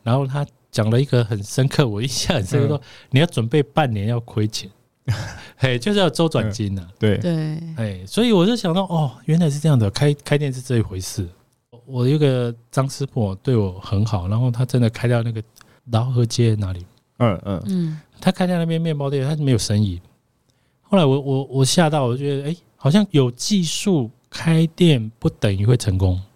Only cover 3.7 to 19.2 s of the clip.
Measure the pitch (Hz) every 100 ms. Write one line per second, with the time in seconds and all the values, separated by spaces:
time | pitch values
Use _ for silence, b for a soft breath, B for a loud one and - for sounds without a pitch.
3.7 | - 139 107 104 120 117 - 107 - 95
4.7 | _ _ _ - 101 - - - _ 131
5.7 | 123 208 208 180 - 165 131 107 101 101
6.7 | 98 87 - 107 98 175 160 156 156 165
7.7 | 160 107 92 98 - 240 196 180 240 180
8.7 | 170 190 170 139 - - 160 165 143 156
9.7 | 135 101 - 147 147 - 147 147 131 127
10.7 | 120 101 92 92 - 87 - _ _ _
11.7 | 117 - 127 123 151 147 127 120 117 _
12.7 | - 131 - 139 131 101 95 - 120 98
13.7 | 92 - 98 110 95 87 110 127 113 127
14.7 | 127 117 - 120 120 117 110 - _ b
15.7 | b - 113 127 123 117 - 117 107 98
16.7 | 90 87 _ _ - 240 92 101 95 202
17.7 | 185 165 156 _ _ - - 180 180 165
18.7 | 165 165 147 139 139